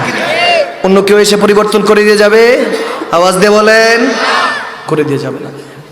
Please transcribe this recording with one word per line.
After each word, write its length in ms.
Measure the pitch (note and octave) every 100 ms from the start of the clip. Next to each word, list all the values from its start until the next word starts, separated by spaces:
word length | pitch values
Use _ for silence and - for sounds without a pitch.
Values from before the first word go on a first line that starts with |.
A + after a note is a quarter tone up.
| A#2+ - - - - E5 C#5+ -
অন্য 200 | F#3+ G3
কেউ 160 | G3 G#3
এসে 180 | G#3 G#3
পরিবর্তন 460 | G#3 G3+ G#3 G#3
করে 200 | G3+ G#3
দিয়ে 140 | G#3 G#3
যাবে? 480 | G#3 A3 A#3 C4+ B3 - - - -
আওয়াজ 240 | E3 F#3 F3+
দিয়ে 140 | G#3
বলেন, 600 | G#3+ G#3+ A3 A3+ A#3 C4 A#3+ - - - - - - -
করে 180 | D#3
দিয়ে 140 | C3+ C3+
যাবে 200 | C3 C3+
না। 60 | C#3 - - - -